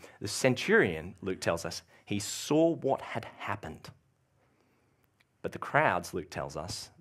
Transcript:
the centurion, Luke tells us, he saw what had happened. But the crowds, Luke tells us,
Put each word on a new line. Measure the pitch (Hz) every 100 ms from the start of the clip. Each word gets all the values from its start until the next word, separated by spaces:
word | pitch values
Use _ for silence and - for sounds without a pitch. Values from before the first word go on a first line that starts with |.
| - -
the | 104
centurion, | - 135 123 - 220 117 80 87 110
Luke | 95 92
tells | - 85
us, | 85 - - - -
he | 104
saw | - - - 151 165 143
what | 135 -
had | - 123 - -
happened. | - 98 80 78 - - _ _ _ _ _ _ _ _ _ _ _ _ _ _
But | -
the | -
crowds, | - 143 147 90 -
Luke | 92 76
tells | - 69 76
us, | 82 - - -